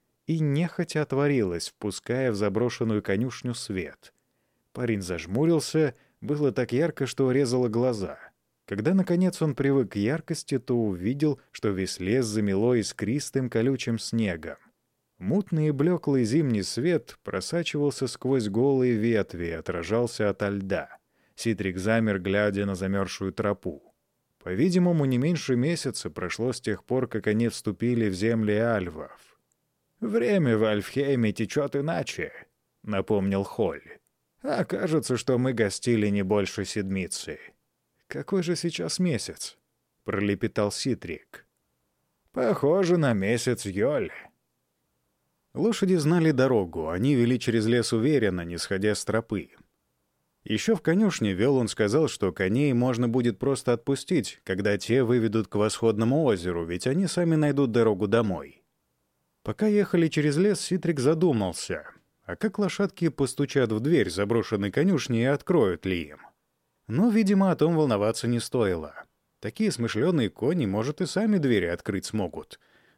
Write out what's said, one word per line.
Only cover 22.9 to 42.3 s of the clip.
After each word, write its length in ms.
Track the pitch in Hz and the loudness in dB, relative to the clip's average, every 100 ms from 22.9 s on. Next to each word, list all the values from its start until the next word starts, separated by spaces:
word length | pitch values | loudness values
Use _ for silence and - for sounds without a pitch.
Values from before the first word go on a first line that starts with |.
| 98 92 - 95 | -2 -2 -4 -6
тропу. 600 | - 104 101 90 71 _ _ _ _ _ _ | -2 -2 -2 -6 -12 _ _ _ _ _ _
По-видимому, 600 | - 92 180 180 180 160 135 | -6 0 2 4 2 2 2
не 120 | 123 | 0
меньше 380 | 151 165 - 120 | 0 -2 0 0
месяца 540 | 143 170 131 - - | 0 -2 -6 -8 -8
прошло 420 | - 90 - 123 | -8 -8 -4 -4
с 100 | 120 | -4
тех 220 | 110 95 | -6 -6
пор, 240 | - 127 123 | -2 -2 -2
как 200 | 110 107 | -2 0
они 200 | 107 117 | 2 0
вступили 600 | - 107 92 117 117 107 | -2 -6 -2 0 0 0
в 40 | |
земли 400 | 92 110 113 104 | 0 0 0 0
альвов. 840 | 104 117 107 87 78 71 - _ _ _ _ _ _ _ _ | 0 0 0 -4 -8 -14 -18 _ _ _ _ _ _ _ _
«Время 580 | 226 226 233 196 135 110 | -4 0 2 2 4 4
в 60 | 110 | 4
Альфхейме 680 | 104 - 135 139 127 107 | 0 -2 -2 0 2 0
течет 440 | 101 107 147 143 143 | 0 -2 -2 -2 -2
иначе», 580 | 151 170 - - 80 - - _ _ _ | -4 -4 -6 -8 -10 -12 -20 _ _ _
напомнил 600 | 107 98 95 104 98 98 | -4 -2 0 2 2 0
Холь. 560 | 98 - 92 71 - - _ _ _ _ | -2 -2 -2 -4 -12 -20 _ _ _ _
«А 240 | 277 269 - | -4 -4 -2
кажется, 500 | 190 170 156 117 120 | -4 0 0 0 -2
что 220 | - 123 | 2 2
мы 160 | 131 | 2
гостили 540 | 117 101 - 123 113 104 | 0 0 0 0 2 2
не 160 | 101 | 2
больше 420 | 95 104 92 - 95 | 2 0 0 -4 -6
седмицы». 760 | 107 95 98 87 - - - - _ _ _ _ _ - | -4 -4 -4 -4 -8 -10 -14 -18 _ _ _ _ _ -12
«Какой 360 | 139 - 190 | -10 -4 -2
же 120 | 170 170 | 0 -2
сейчас 420 | 170 175 165 - | -4 -4 -4 0
месяц?» 580 | 180 120 - - - - _ _ _ _ | 0 0 -4 -10 -14 -16 _ _ _ _
пролепетал 680 | - 101 104 98 110 - 104 | -4 0 0 0 -2 0 -2
Ситрик. 760 | - 135 107 - - _ - _ _ _ _ _ _ _ _ _ | -2 -4 -4 -6 -12 _ -20 _ _ _ _ _ _ _ _ _